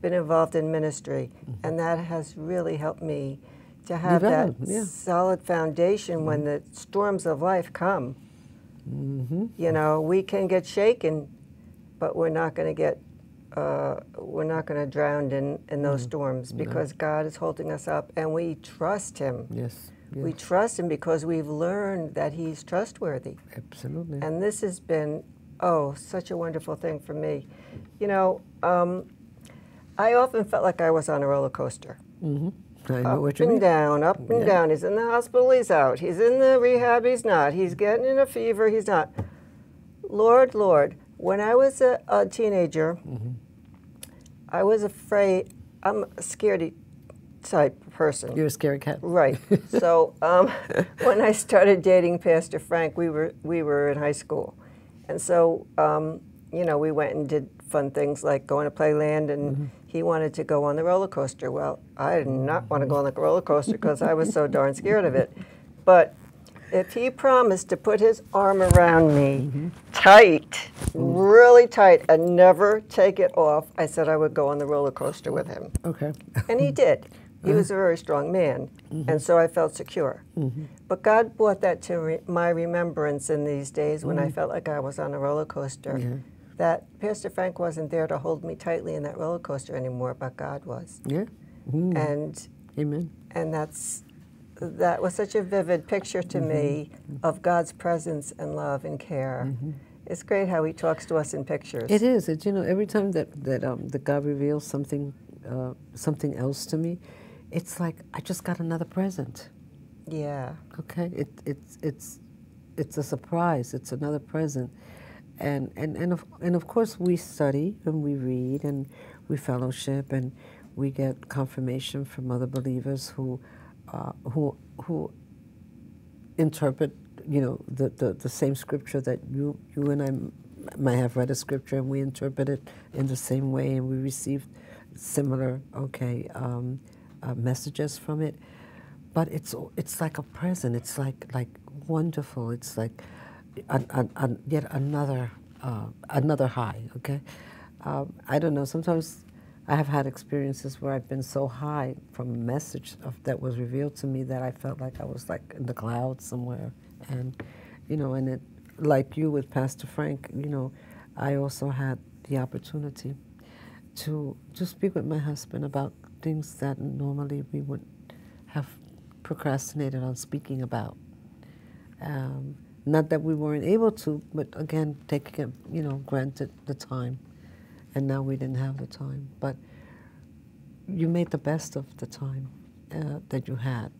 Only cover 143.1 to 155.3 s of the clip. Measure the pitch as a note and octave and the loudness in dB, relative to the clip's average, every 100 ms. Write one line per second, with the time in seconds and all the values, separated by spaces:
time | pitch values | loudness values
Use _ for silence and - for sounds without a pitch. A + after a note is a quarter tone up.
143.1 | - - - - - - C3+ B2 C3+ A#2+ | -20 -20 -20 -20 -18 -4 -4 -2 -4 -4
144.1 | - C3 A#2 - D3+ C#3+ C#3+ C#3 D3 C#3+ | -2 -4 -4 -4 -4 -4 -4 -4 -2 -2
145.1 | C3 A#2+ - - - C3 A2+ G#2+ - - | -4 -6 -12 -20 -12 -10 -8 -10 -14 -4
146.1 | C#3+ C#3+ C#3+ B2+ B2 A#2 A2 A2+ B2+ - | -2 0 2 0 -2 -6 -8 -14 -12 -8
147.1 | C#3 - - - - - - - C#3 C#3+ | -8 -10 -20 -20 -20 -20 -14 -8 -8 -8
148.1 | - - C#3+ E3 C#3+ C#3 E3 D#3+ E3 D#3+ | -12 -2 0 0 -2 -2 -4 -2 -2 -4
149.1 | - - - - - - D3+ C#3+ C#3+ C3+ | -14 -20 -20 -20 -20 -2 -2 0 -2 -2
150.1 | - - D3 C#3 C3+ C#3 C3+ C#3 C3+ B2+ | -8 -8 -6 -4 -6 -10 -10 -6 -6 -6
151.1 | C3+ B2+ C#3 C#3 A#2+ D3 D3+ C3 C3 - | -10 -6 -4 -6 -6 -6 -4 -6 -8 -16
152.1 | - B2 A#2+ A#2 C3+ D3+ B2 - - C#3 | -12 -8 -6 -4 -6 -6 -14 -16 -16 -16
153.1 | A#2+ - B2+ C3 A#2+ A#2+ B2+ C#3+ C#3+ C#3 | -10 -8 -6 -6 -6 -6 -6 -6 -6 -6
154.1 | C3 C3 C3 B2+ B2 C3+ - C3 - C3 | -6 -6 -6 -8 -8 -10 -10 -12 -12 -12
155.1 | B2 - | -12 -10